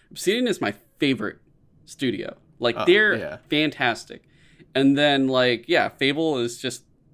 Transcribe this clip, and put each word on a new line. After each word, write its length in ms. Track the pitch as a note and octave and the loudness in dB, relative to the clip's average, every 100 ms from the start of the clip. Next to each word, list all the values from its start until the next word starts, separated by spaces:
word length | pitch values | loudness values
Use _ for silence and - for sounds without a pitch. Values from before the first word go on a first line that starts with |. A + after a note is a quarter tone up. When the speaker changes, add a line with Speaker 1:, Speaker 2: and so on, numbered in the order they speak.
| _ | _
Speaker 1:
Obsidian 360 | - F3 A3+ B3 | -4 -2 0 0
is 120 | F#3 | -2
my 120 | G#2+ - _ _ | -4 -6 _ _
favorite 400 | C#3+ B2+ G#2+ - _ _ _ _ | -2 0 -4 -10 _ _ _ _
studio. 520 | - - C3 G2+ - - _ - | -20 -6 -4 -4 -8 -14 _ -4
Like, 160 | A#2+ A2 | -2 0
Speaker 2:
Oh, 60 | E3+ | 2
Speaker 1:
they're 300 | G3 G#3+ C3 | 4 2 -2
Speaker 2:
yeah. 200 | D#2 D#2 - | -6 -12 -4
Speaker 1:
fantastic. 720 | D3 D3+ - B2+ A2 - - _ _ _ _ - | -2 -2 -2 -2 -4 -10 -20 _ _ _ _ -6
And 220 | C3 C3+ C#3 | 2 2 4
then, 320 | D3 C#3 C3 | 4 2 2
like, 400 | B2+ B2+ A#2 C3+ | 2 2 0 0
yeah, 200 | E3 G#2 | 0 0
Fable 500 | - C3+ C#3+ D#3+ C3+ | 0 -2 0 -2 -2
is 200 | A#2+ A#2+ | -4 -6
just, 260 | B2+ - - _ _ | -10 -10 -16 _ _